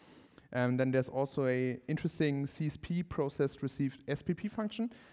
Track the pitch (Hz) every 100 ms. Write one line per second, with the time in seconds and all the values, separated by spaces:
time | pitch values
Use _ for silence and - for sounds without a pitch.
0 | - - - - - 127 123 127 131 131
1 | 123 131 139 143 131 127 127 123 - 156
2 | 165 - 151 139 139 - 151 - - 175
3 | 175 - 143 - 139 - 139 - 135 -
4 | - 143 - 165 208 - 214 - 233 -
5 | -